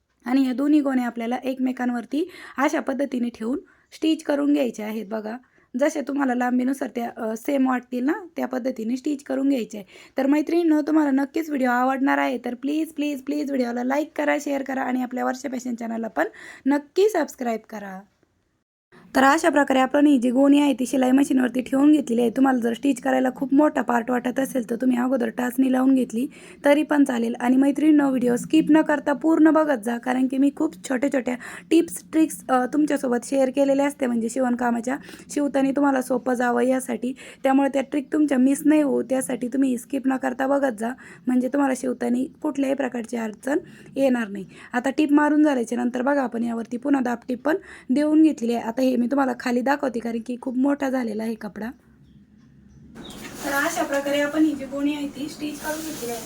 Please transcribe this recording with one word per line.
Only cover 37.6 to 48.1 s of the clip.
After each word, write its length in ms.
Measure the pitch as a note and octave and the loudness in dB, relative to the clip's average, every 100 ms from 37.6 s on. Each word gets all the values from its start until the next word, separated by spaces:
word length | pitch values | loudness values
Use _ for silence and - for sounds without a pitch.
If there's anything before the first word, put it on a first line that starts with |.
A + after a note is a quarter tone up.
| C#4 | 2
त्या 140 | C4+ | 0
ट्रिक 300 | C4+ D4 C#4 | -2 -4 -2
तुमच्या 260 | D#4 D4+ C4 | 0 2 4
मिस 240 | C4 C#4 | 2 2
नाही 180 | D4 D4+ | 4 4
होऊ, 200 | C#4+ A#3+ | 4 0
त्यासाठी 460 | A#3+ C4 C4 A#3 B3 | 0 -2 -2 -6 -4
तुम्ही 300 | C4 C4+ A#3 | -2 0 -2
स्किप 240 | - C#4 B3+ | -4 -4 -2
न 100 | C4 | 0
करता 300 | C4 B3 C4+ | -2 -2 0
बघत 280 | C#4+ C4+ G#3 | 2 0 -2
जा, 120 | A3+ C4 - - - | -6 -8 -16 -10 0
म्हणजे 220 | B3+ B3+ | 0 0
तुम्हाला 260 | C#4+ C#4 B3+ | 0 0 0
शिवताना 560 | B3+ B3 A#3+ A#3+ C#4 - | -4 -2 -2 -2 -4 -6
कुठल्याही 320 | D4+ C4+ C4 | -6 -2 -2
प्रकारची 420 | C4+ C4 A#3+ A3+ A#3+ | 0 -2 -4 -6 -6
अडचण 420 | A3 G#3 C4 D#4+ - - - - | -6 -8 -4 -4 -6 -20 -12 0
येणार 320 | C4+ B3 G#3 | 0 2 -4
नाही. 160 | G3+ F#3+ - - | -8 -14 -18 -8
आता 180 | B3 C4 | -4 -4
टीप 220 | B3+ D4+ | 0 4
मारून 300 | D4 D4 D4+ | 4 4 4
झाल्याच्या 360 | D4+ C4 A3+ A#3+ | 4 2 -2 -2
नंतर 240 | B3 B3 | -2 -2
बघा, 200 | B3 C#4+ | 0 0
आपण 200 | B3 A#3 | -2 -4
यावरती 340 | A#3 A#3 A3+ B3 | -4 -4 -6 -6
पुन्हा 240 | C#4+ C#4 | 0 0
दाब 180 | B3 A#3 - | 0 -4 -6
टीप 140 | B3 | -4
पण 120 | D4 G4 - - - | -2 -2 -4 -14 -2
देऊन 320 | B3+ D4+ | 0 4